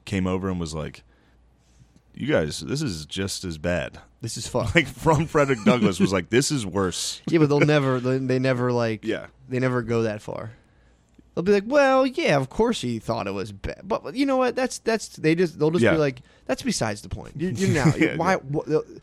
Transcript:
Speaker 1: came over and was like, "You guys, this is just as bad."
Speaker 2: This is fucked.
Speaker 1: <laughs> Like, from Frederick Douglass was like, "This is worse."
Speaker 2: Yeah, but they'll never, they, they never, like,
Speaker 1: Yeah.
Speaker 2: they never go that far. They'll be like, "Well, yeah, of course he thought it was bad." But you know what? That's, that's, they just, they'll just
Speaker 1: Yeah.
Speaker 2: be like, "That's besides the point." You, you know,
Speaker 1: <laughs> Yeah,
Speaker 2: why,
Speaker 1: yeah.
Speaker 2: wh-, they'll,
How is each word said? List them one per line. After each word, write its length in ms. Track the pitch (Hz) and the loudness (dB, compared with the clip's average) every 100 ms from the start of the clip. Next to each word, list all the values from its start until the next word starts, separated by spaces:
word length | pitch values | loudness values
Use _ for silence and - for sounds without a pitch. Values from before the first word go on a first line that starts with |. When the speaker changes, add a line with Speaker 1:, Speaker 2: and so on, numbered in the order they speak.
| - | -4
Speaker 1:
came 220 | 98 92 | -2 0
over 220 | 92 95 | -2 -2
and 100 | 90 | -4
was 140 | 80 | -6
like, 300 | 78 71 - _ _ _ _ _ _ _ _ - _ _ | -6 -10 -12 _ _ _ _ _ _ _ _ -20 _ _
"You 140 | - 127 | -8 0
guys, 320 | 127 78 - | 0 0 -4
this 220 | - 135 | -6 -4
is 240 | 151 82 71 | -4 -6 -8
just 380 | 92 95 - 92 | -6 -6 -6 -8
as 120 | 78 | -6
bad." 420 | 85 87 62 - - _ | -2 -2 -4 -10 -20 _
Speaker 2:
This 140 | 117 - | -12 -10
is 100 | - | -6
fucked. 280 | 123 104 170 | -4 0 0
Speaker 1:
<laughs> 0 | |
Like, 120 | 143 | 0
from 400 | - 165 151 165 | -2 2 2 2
Frederick 320 | 156 139 123 | 2 2 2
Douglass 360 | 101 123 104 92 | 2 4 2 2
was 120 | 92 | 2
like, 180 | 95 82 | 0 2
"This 220 | 117 139 | 2 2
is 140 | 147 101 | -2 -2
worse." 560 | 92 95 - - - - | 0 0 -2 -6 -8 0
Speaker 2:
Yeah, 120 | 160 | 4
but 80 | 147 | 4
they'll 100 | 143 | 4
never, 380 | 147 151 135 127 | 4 4 2 0
they, 180 | 123 131 | 0 0
they 220 | 131 131 | 0 0
never, 320 | 131 123 123 | 2 0 0
like, 320 | 120 117 110 110 | 0 0 -2 -4
Speaker 1:
Yeah. 220 | - - _ 131 | -4 -6 _ -8
Speaker 2:
they 120 | 127 | -2
never 220 | 127 123 | 0 0
go 200 | 113 117 | 0 0
that 180 | 113 107 | 0 -4
far. 300 | - - 110 - _ _ _ _ _ _ _ - | -8 -10 -12 -16 _ _ _ _ _ _ _ -2
They'll 80 | |
be 80 | 175 | 2
like, 140 | 202 208 | 2 4
"Well, 380 | 285 269 262 269 | 4 6 4 2
yeah, 300 | 269 277 143 | 0 2 2
of 120 | 131 | 0
course 300 | - 233 220 | 0 0 0
he 160 | 123 113 | -4 -4
thought 280 | - 113 98 | -4 -4 -4
it 40 | |
was 180 | 98 98 | -4 -8
bad." 300 | 98 - - | -8 -10 -10
But 320 | 190 226 - 240 | -6 -6 -4 -2
you 100 | 277 | 0
know 120 | 262 | 2
what? 180 | 254 247 | 0 0
That's, 220 | 254 - | -4 -2
that's, 300 | - 220 - - | -2 -2 -4 0
they 180 | 156 165 | 2 4
just, 240 | 180 160 | 2 2
they'll 100 | 151 | 0
just 120 | 170 | 4
Speaker 1:
Yeah. 80 | 220 | 4
Speaker 2:
be 60 | 165 | 4
like, 240 | 143 127 - _ - | 2 -2 -14 _ -6
"That's 160 | 262 | -4
besides 400 | 262 - 110 104 | -2 -2 -4 -4
the 80 | 98 | -10
point." 240 | - 57 - | -12 -12 -6
You, 120 | 180 | -4
you 180 | 117 190 | 0 2
know, 180 | 147 160 - | 4 4 4
Speaker 1:
<laughs> 20 | |
Yeah, 180 | 156 156 | 0 0
Speaker 2:
why, 180 | 170 190 | 0 -2
Speaker 1:
yeah. 20 | |
Speaker 2:
wh-, 280 | 135 151 - | -2 -6 0
they'll, 200 | 151 - - | -2 -2 -12